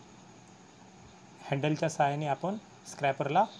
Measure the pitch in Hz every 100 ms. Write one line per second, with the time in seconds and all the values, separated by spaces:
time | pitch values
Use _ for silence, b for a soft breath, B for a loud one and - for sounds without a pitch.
0 | - - - - - - - - - -
1 | - - - - - 139 147 151 160 -
2 | 143 147 151 135 175 214 - - - -
3 | 139 135 139 165 208